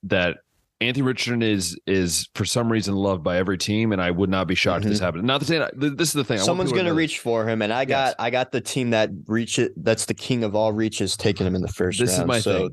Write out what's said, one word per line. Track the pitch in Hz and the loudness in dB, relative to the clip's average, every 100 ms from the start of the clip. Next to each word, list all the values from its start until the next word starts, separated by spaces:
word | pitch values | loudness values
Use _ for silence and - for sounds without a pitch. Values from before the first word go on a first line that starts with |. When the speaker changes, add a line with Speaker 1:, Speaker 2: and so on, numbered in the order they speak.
Speaker 1:
that | 95 92 87 - _ _ _ _ | 0 2 2 -2 _ _ _ _
Anthony | 117 127 | -2 0
Richardson | 127 113 - 120 | 0 0 -2 0
is, | 113 104 87 85 - | 2 2 0 -6 0
is | 95 90 80 - | 2 2 -2 -6
for | - | -4
some | 98 - 117 | -2 0 0
reason | 113 98 | 0 0
loved | 98 98 92 | 0 0 0
by | 80 90 | 0 0
every | 95 92 | 0 -2
team, | - 107 113 | 0 0 2
and | 98 | 2
I | 87 | 0
would | 87 95 | 2 2
not | 95 87 | 2 0
be | |
shocked | 90 104 90 | 0 2 0
if | 104 | 0
this | 104 | 0
Speaker 2:
Mm-hmm. | 90 | 0
Speaker 1:
happened. | 82 | -2
Not | 113 139 | -2 -2
to | 139 | 0
say | 160 | 0
that, | 131 - | -2 -2
th-, | 147 139 | -4 0
this | 160 | -2
is | |
the | 147 | 0
thing. | 131 110 | -2 0
I | |
want | 98 | 0
Speaker 2:
Someone's | 180 185 | 0 0
Speaker 1:
people | 185 | 0
to | |
Speaker 2:
gonna | 175 | 0
Speaker 1:
know | 160 | 0
Speaker 2:
reach | 160 - | 0 -2
for | 120 117 110 | -2 0 0
him, | 113 | 0
and | 104 | 0
I | 117 135 | 0 0
got, | 135 135 | 2 0
Speaker 1:
Yes. | - | 0
Speaker 2:
I | 120 | 0
got | 123 131 | 0 0
the | 131 | -2
team | - - 120 | -2 -2 2
that | 113 110 95 - | 2 2 -2 -2
reach | 110 113 - | -2 0 0
it, | 120 - | 0 0
that's | 95 110 | 0 0
the | - | 0
king | 113 - 123 | -6 -2 0
of | 110 | 0
all | 104 110 | 2 2
reaches, | 107 110 - 95 - | 2 -2 0 -4 0
taking | 113 92 95 | 0 2 0
him | |
in | 92 | 0
the | 87 | -2
first | - 92 95 | -2 -2 0
Speaker 1:
This | 120 | 0
is | 92 | 2
Speaker 2:
round, | 87 | 2
Speaker 1:
my | 120 | 2
Speaker 2:
so. | 107 92 | 2 0
Speaker 1:
thing. | 92 | -2